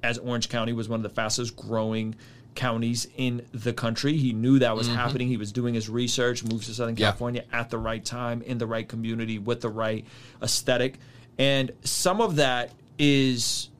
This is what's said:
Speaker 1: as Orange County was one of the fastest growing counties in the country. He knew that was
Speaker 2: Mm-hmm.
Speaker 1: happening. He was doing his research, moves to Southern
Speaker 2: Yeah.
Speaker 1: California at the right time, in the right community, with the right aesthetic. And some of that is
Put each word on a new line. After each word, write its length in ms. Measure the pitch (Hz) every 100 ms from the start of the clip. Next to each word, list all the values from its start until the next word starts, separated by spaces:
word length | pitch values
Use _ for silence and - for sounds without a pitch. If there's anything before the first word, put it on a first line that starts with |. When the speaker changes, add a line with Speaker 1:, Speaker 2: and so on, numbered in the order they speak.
Speaker 1:
as 140 | 120 117
Orange 300 | 113 120 113
County 220 | 123 113
was 160 | 117 110
one 120 | 113
of 20 |
the 60 | 107
fastest 480 | 110 110 110 120 -
growing 580 | - 113 110 110 110 110 - - -
counties 540 | - 127 117 117 120 - -
in 260 | 127 120 120
the 200 | 123 117
country. 440 | 120 117 113 139 156
He 160 | 131
knew 280 | 110 120 135
that 160 | 120 110
was 100 | 120
Speaker 2:
Mm-hmm. 100 | 120
Speaker 1:
happening. 300 | 123 127 127
He 80 | 120
was 140 | 104
doing 240 | 110 120
his 140 | 117 107
research, 540 | 117 123 127 123 120
moves 220 | 117 113 113
to 60 |
Southern 220 | 110 117 110
Speaker 2:
Yeah. 100 | 104
Speaker 1:
California 360 | 101 120 120 -
at 160 | 117 117
the 100 | 113
right 260 | 113 113
time, 380 | - 117 123 117
in 160 | 117 120
the 80 | 113
right 180 | 113 110
community, 540 | 113 113 113 113 110
with 220 | 104 120
the 60 | 120
right 360 | 107 110 110 107 - - -
aesthetic. 600 | 123 - - 127 127 - - - - -
And 340 | 135 139 131 -
some 380 | - - 180 196
of 160 | 226 151
that 340 | 139 123 120 - - -
is 680 | 147 139 131 123 113 - - -